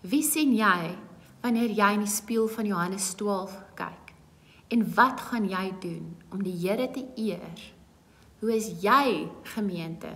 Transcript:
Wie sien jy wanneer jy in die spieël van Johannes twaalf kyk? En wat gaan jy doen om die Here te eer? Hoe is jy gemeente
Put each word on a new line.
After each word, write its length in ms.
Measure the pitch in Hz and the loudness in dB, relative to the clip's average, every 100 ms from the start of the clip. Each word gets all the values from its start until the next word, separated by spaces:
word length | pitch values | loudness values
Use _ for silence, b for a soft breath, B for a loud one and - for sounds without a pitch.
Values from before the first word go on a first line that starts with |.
Wie 220 | 185 269 | 2 2
sien 300 | 311 311 294 220 | 2 2 4 6
jy 400 | 214 180 165 185 - - B - | 4 4 0 -8 -14 -20 B -6
wanneer 280 | 247 226 233 208 | 0 2 2 4
jy 140 | 202 208 | 4 4
in 80 | |
die 60 | 208 | 0
spieël 380 | - - 226 220 | -4 -2 0 0
van 200 | 220 214 | 0 -2
Johannes 440 | 185 175 190 - - | 0 0 -2 -6 -4
twaalf 340 | 208 196 190 190 - - | -2 -2 -4 -12 -18 -10
kyk? 380 | - - - - - b b b b | -10 -10 -20 -20 -20 b b b b
En 160 | 233 185 | 2 2
wat 260 | 170 247 262 | 6 4 4
gaan 280 | - 240 196 | -6 -2 -2
jy 160 | 185 190 190 | -2 -4 -6
doen 340 | 180 165 160 - - | -8 -8 -10 -14 -10
om 120 | 190 | -6
die 140 | 185 175 | -4 -2
Here 320 | 175 220 254 | -2 0 -2
te 140 | 277 254 - | -4 -10 -4
eer? 440 | 220 170 - 170 - - - _ _ b b - | -4 -4 -10 -14 -18 -20 -20 _ _ b b -6
Hoe 140 | 220 | 0
is 160 | 220 202 170 | 0 0 -2
jy 480 | 196 254 277 175 165 - - | 4 6 6 0 -4 -10 -12
gemeente 580 | - 202 175 160 165 156 | -4 -4 -4 -8 -8 -12